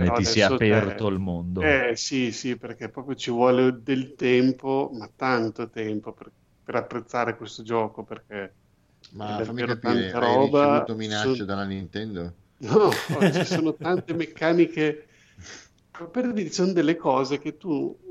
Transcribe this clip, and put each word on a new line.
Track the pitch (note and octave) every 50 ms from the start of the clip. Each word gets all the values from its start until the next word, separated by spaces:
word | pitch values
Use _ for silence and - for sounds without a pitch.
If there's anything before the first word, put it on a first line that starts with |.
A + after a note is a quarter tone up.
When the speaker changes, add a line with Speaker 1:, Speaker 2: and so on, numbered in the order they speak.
| F2
Speaker 1:
e | F2+
Speaker 2:
Però |
Speaker 1:
ti | - E2+ -
si | - A2+ A2
è | G2+
Speaker 2:
adesso, | F#2+ C3
Speaker 1:
aperto | B2 A2+ G#2+ G#2+ A2 G#2 G2 G2+ G#2 A2
Speaker 2:
cioè, |
Speaker 1:
il | G2+ G2 F#2
mondo. | G2 F#2 F2 E2+ F2 F2+ F2+ F#2 D3+ D3+ C#3+ C3 B2+ A#2+
Speaker 2:
eh, | A2+
sì, | - - - C#3 C3 B2 A2+
sì, | - - - B2+ A#2+
perché | A2+ - A#2 A2+ - B2 G#2+
proprio | - C#3 C3+ C#3+ B2+
ci | - - B2+
vuole | A#2+ A#2 B2 B2+ B2+ B2+ B2+ C3 B2+ A#2 -
del | C#3+ C3+ C3 C3 - -
tempo, | - C3+ B2 B2 B2 B2+ C3 B2+ - - C3+ C3+ C3+ C#3+ C#3+ C#3
ma | A2 G2+ - _
tanto | - C3 C3 B2+ A#2 A2+ A2 G#2 - A#2 A2+
tempo | - A2+ A2 G#2+ G#2+ G#2 - A#2 -
per, | - - - - _ _ _ _ _ _
per | - -
apprezzare | A#2 A2+ - - A#2 A2+ - - B2 A#2 A#2 A2+
questo | - A2 G#2 - - A2
gioco, | A2 A#2 A2+ A2 G#2+ - - G#2+
perché | - A2 A2 - - G#2+ G2+ G2 F#2 - _ _ _ _ _ _ _ _ _ - - -
Speaker 3:
Ma | G2+ G#2 G#2 G#2 G#2
Speaker 2:
è | A2
Speaker 3:
fammi | A2 A#2 B2+ B2
Speaker 2:
davvero |
Speaker 3:
capire, | A#2 A#2 A2+
Speaker 2:
tanta | B2 A#2+ A#2+ A#2 G2 F#2 F2+ A#2+
Speaker 3:
hai | A#2+ A#2+ B2
Speaker 2:
roba. |
Speaker 3:
ricevuto | C3 C#3 C#3 C#3+ C#3+ C#3+ C#3+ C#3+ D3+ - - A2
minacce | A2 A2 G#2+ G#2+ G#2 G#2+ C3+ C3 A#2+ G2+
Speaker 2:
Son- |
Speaker 3:
dalla | F#2+ G2 G2 G2
Nintendo? | G2 F#2+ F#2+ F#2 F2 - G#2 A2 A2 G2+ F2 E2+ F2 - - _ _ _
Speaker 2:
No, | - B2 G#2 - A3 G#3 E3 - - - - - D3 G3 E3
ci | C#3 F3+ F3
sono | - F#3 D#3+ D#3+ D#3 D3+
Speaker 3:
<laughs> |
Speaker 2:
tante | - D3+ E3 F#3 F3+ - - D#3+
meccaniche. | E3+ D#3 - - - D#3+ E3 E3+ F3 E3 E3 - D#3 D3+ D3+ D3 D3+ - _ _ _ _ _ _ - - - - - - _ _ _ _ _ - -
Ma | E3+
per | E3 - B3 B3 B3 A3
dire, | G#3+ F3+ D3+
ci | -
sono | - F3+ F#3+ F#3
delle | E3+ D3 D3+ E3
cose | E3 - D3+ C3 C3+ C3+ C3 D3 C#3
che | - D#3 D3+
tu | - - F3+ D3 C3+ C3+ - - - - F4+